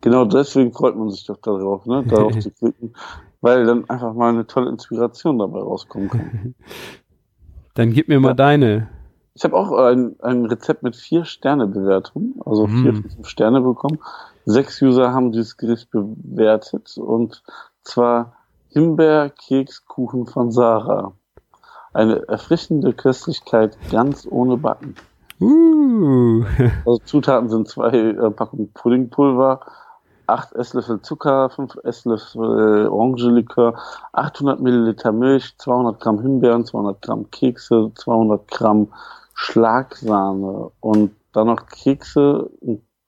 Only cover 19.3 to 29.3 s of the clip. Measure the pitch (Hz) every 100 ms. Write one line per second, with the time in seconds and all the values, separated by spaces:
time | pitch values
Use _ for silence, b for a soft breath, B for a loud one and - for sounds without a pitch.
19.3 | _ - 135 135 - _ - 123 127 117
20.3 | - 120 117 120 110 107 104 95 92 _
21.3 | _ _ b b b b 104 110 110 -
22.3 | 107 - 160 - 156 135 117 135 127 -
23.3 | - - 117 110 - - 113 127 139 -
24.3 | 131 127 120 - 113 143 - _ _ _
25.3 | - 190 302 330 311 285 226 156 131 120
26.3 | 113 117 - 123 - - 120 - 147 135
27.3 | 131 117 110 107 - 117 120 110 107 113
28.3 | 104 113 - 107 - 120 127 123 - 143